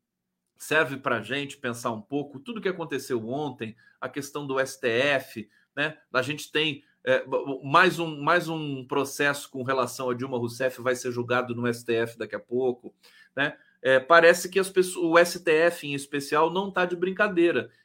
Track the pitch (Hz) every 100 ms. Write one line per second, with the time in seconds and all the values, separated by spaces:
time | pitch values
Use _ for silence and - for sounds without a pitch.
0 | _ _ _ _ _ _ - 156 143 135
1 | 139 113 104 139 139 - 123 120 127 110
2 | - 143 143 135 - 214 190 180 156 135
3 | 127 120 110 139 147 120 110 - _ _
4 | 123 143 139 147 143 131 131 - 120 117
5 | 143 135 - 113 104 _ _ 139 156 151
6 | _ 127 123 151 - 156 156 139 - _
7 | 127 127 131 131 139 139 139 165 185 151
8 | 165 147 147 175 160 165 147 131 127 139
9 | 139 - 143 139 - 131 127 131 120 -
10 | 127 120 131 123 117 117 131 123 123 127
11 | 127 120 120 123 120 117 120 117 - 117
12 | 117 - 107 98 - 123 127 120 - -
13 | - - _ 135 147 - _ _ 131 131
14 | 131 170 165 175 180 196 185 185 180 -
15 | 165 170 175 - 170 156 170 170 147 143
16 | - 147 139 151 165 180 196 185 180 175
17 | 180 185 208 175 170 131 110 _